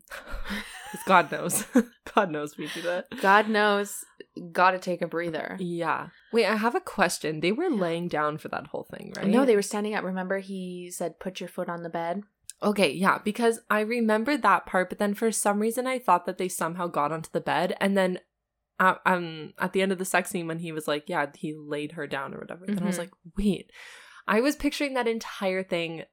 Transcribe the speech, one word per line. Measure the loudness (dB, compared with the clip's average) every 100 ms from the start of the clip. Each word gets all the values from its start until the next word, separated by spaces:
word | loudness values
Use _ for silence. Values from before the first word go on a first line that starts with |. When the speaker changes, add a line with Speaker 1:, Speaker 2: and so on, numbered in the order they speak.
Speaker 1:
<laughs> | _ -16 -10 -8 -6 -8 -8 -14 -14
'Cause | -8 4
God | 4 4
knows. | -2 -2 -2 2 2 2
<laughs> | _ 0 0
God | 2
knows | -2 -6 -8
we | -8
do | -6
that. | -4 -4 -6 0
Speaker 2:
God | 6 6 6
knows. | 4 4 4 0 -8 -14 _ -18 -14 -6
Gotta | 4 4 4
take | -2 -4
a | -2
breather. | -2 -4 -4 -6 -8
Speaker 1:
Yeah. | -6 -4 -2 -2 -6 -16 _
Wait, | 2 2
I | 2
have | 0
a | 0
question. | -4 2 2 2 -4 0
They | 0
were | 2 0
Speaker 2:
Yeah. | 0
Speaker 1:
laying | 0 -2 -2
down | 0 0 -2
for | -6
that | -8 -6
whole | -10 -10
thing, | -14 -12 -4
right? | 2
Speaker 2:
No, | 4 6
they | 4
were |
standing | 2 -4 -2
up. | -4
Remember | -4 -6 -2 -4
he | -4 -8 -8 -10 -12
said, | -6 -6 -6
"Put | -10 -8
your | -10
foot | -8 -6
on | -6
the | -6
bed"? | -6 -4 -6 -8 _ -20 -2
Speaker 1:
Okay, | 0 4 2
yeah, | 4 2 2
because | 0 2 0 0 0
I | 0
remembered | 0 0 2 2 2 4
that | 6 4 4
part, | 0 0
but | 0
then | 0
for | 2 0
some | 2 2 2
reason | 0 0 -2
I | -2
thought | 4 4 2
that | -4
they | -4
somehow | -2 -4 -2 -2
got | 0 0
onto | -2 -4
the | -4
bed, | 0 0 0 0
and | 2 4
then | 2 0 -8 _ _ _ _ 2
at, | 4 4 2
um, | 2 0 -8 -12 -6
at | -2
the | 0
end | 0
of | 0
the | 0
sex | 0 0
scene | -4 -4
when | -6
he | -6
was | -6 -2
like, | -4 -2
yeah, | -2 -2 -4
he | -8 -8
laid | -8 -6 -6
her | -8 -8
down | -6 -8
or | -12
whatever, | -12 -12 -6
then | -2
I | 0
was | -2
Speaker 2:
Mm-hmm. |
Speaker 1:
like, | -6 _ -12 -2
"Wait." | 0 0 -6 -20 -20 -20 -20 -12 0
I | 2
was | 2 0
picturing | -2 -2 -2
that | 0 0
entire | -2 -6 -4 -2 -2
thing, | -2 -2 -2 -6 -12